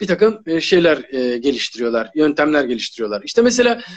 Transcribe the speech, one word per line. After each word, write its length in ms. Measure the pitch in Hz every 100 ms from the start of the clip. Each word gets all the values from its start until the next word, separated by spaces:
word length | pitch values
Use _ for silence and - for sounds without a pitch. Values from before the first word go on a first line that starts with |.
bir 60 | 185
takım, 340 | 170 214 214 -
e, 140 | 165
şeyler, 520 | - 180 170 143 -
e, 240 | 135 123 120
geliştiriyorlar, 720 | 135 120 - 113 120 117 110 151
yöntemler 480 | 151 147 151 151
geliştiriyorlar. 580 | 127 117 - - 107 104
İşte 180 | - -
mesela 400 | 240 247 240 233 -